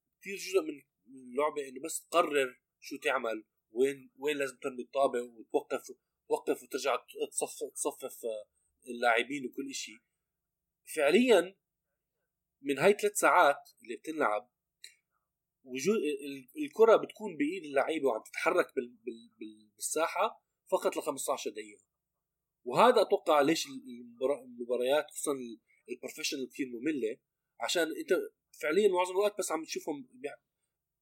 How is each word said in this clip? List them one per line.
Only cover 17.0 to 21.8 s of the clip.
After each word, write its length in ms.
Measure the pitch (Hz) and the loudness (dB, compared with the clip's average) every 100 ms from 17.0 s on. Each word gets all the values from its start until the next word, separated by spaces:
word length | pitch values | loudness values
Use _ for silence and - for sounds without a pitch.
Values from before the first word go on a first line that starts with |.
| 147 - 214 156 | 4 -10 -10 -4
بإيد 260 | 143 190 | -4 -4
اللعيبة 440 | 151 135 123 160 135 | -4 0 0 0 0
وعم 140 | 110 | -2
تتحرك 460 | - - 160 180 151 - | -6 -6 0 0 0 -4
بال-، 220 | 123 120 - | -8 -10 -14
بال-، 260 | - - _ | -14 -16 _
بال-، 340 | 110 - _ _ | -18 -18 _ _
بالساحة 680 | - 151 165 - 208 - _ _ _ | -6 -2 -2 0 -2 -4 _ _ _
فقط 260 | 185 190 160 | -2 -2 -2
لخمستاشر 520 | 156 139 - 131 - | -4 -4 -4 -6 -6
دقيقة. 340 | 104 107 104 | -10 -14 -18